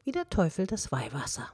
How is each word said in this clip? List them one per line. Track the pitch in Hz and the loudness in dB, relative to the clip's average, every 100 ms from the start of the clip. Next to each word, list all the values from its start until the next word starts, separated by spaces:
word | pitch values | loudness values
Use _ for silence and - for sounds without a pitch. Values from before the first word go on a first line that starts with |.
wie | - | -2
der | 349 349 | -2 0
Teufel | - 165 - 185 | 4 4 4 0
das | 220 - | -2 -2
Weihwasser. | 131 120 139 - - - | -2 -2 -4 -4 -6 -8